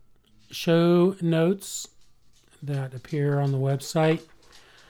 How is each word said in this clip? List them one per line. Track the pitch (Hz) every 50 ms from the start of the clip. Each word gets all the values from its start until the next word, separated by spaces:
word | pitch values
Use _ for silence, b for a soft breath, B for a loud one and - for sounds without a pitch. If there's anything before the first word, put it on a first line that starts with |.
| - _ _ _ _ _ _ _ _ _
show | 131 - - 175 165 170 170 175 175 175 175 185 190 190
notes | 175 165 165 160 165 170 202 196 - - - - - - _ - - - - _ _ - - _ _ _ _ _
that | - 139 143 139 135 131 127
appear | 123 - - - 147 143 143 143 143
on | 143 139 139
the | 131
website, | 135 139 139 139 139 - - 160 156 160 160 160 - - - _ B B B B B B B B B B